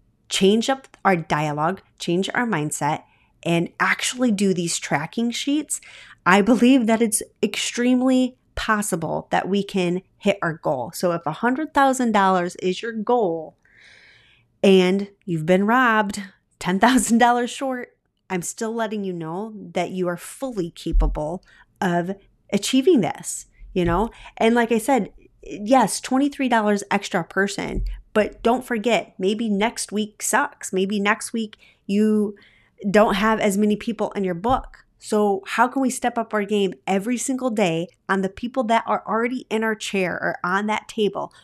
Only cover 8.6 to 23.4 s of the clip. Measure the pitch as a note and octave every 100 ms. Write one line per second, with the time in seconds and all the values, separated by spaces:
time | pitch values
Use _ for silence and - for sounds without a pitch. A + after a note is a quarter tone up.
8.6 | - G#3 G#3 F3 D#3 D#3 - F3+ F#3 G3+
9.6 | G3 G3 F3 F3+ - _ G3+ - E3+ D#3+
10.6 | D#3+ C3 A#2+ - F3+ E3+ - D#3+ A#3+ C4
11.6 | D#4 C#4 C4+ C4 A#3+ G#3 F#3+ F#3 F3 -
12.6 | F3+ F3+ A#3 A3 G#3 A#3+ F#3+ E3 D#3 -
13.6 | _ _ - - - _ _ _ _ _
14.6 | G3+ F#3+ F3+ G3 G3+ _ - E3 D#3 F#3
15.6 | G3+ B3 B3 G#3+ G3+ G3+ F#3+ _ _ _
16.6 | E3+ F#3+ A#3 B3+ G3+ A#3 A#3+ A#3+ A#3+ -
17.6 | C4+ B3 - _ _ _ - F#3 - -
18.6 | A3 A#3 A3 G#3+ G3 E3+ D#3+ F3+ A3 G#3+
19.6 | F3 F3+ F3 F#3 F3 F3 - - C4+ G#3
20.6 | E3+ - E3 - D#3 D#3 D3+ F#3 - -
21.6 | _ _ F#3+ F3 F3 G3 _ _ _ G3+
22.6 | - C4 C4+ C#4+ D#3 - - -